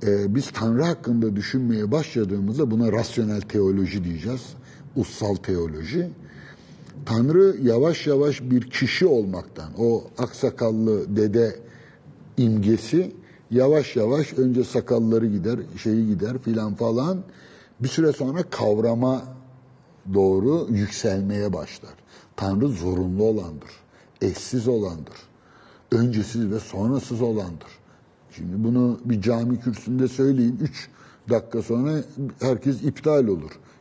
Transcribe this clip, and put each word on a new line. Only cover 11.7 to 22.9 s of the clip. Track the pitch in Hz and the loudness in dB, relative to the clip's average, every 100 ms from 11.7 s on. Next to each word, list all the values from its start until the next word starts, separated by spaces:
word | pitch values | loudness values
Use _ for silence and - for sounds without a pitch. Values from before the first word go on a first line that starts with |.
| - - - - - - - | -20 -20 -20 -20 -20 -8 2
imgesi | 117 107 104 110 - 160 185 - - - - | 2 4 4 2 2 0 0 -8 -20 -20 0
yavaş | 120 135 151 131 120 | 4 6 4 2 0
yavaş | 107 147 143 | 2 2 0
önce | - 127 123 | 0 2 2
sakalları | 117 123 - 120 113 113 113 | 0 -2 0 0 2 2 2
gider, | 101 98 120 - - | 0 -2 -4 -8 -6
şeyi | 110 110 110 | 0 2 2
gider | 92 104 123 | 0 -2 -4
filan | 117 110 107 98 | -2 -2 -2 -2
falan. | 117 117 160 185 - - - - - - | 0 0 0 -4 -8 -20 -20 -20 -20 -6
Bir | 127 | -4
süre | - 160 | 2 2
sonra | 139 131 165 165 | 2 -2 -4 -6
kavrama | - 110 107 117 117 127 131 - - - - - - _ - 95 | -2 0 2 2 2 2 0 -6 -18 -20 -20 -20 -20 _ -16 0
doğru | 98 95 95 120 165 104 | 4 4 4 2 0 0
yükselmeye | 104 101 - 110 95 98 104 104 | 0 0 -2 -2 0 -2 -2 -2
başlar. | 87 71 - - - _ - - - | -4 -8 -14 -20 -20 _ -20 -18 -6
Tanrı | 98 98 143 | -2 0 0
zorunlu | 95 87 | 0 -2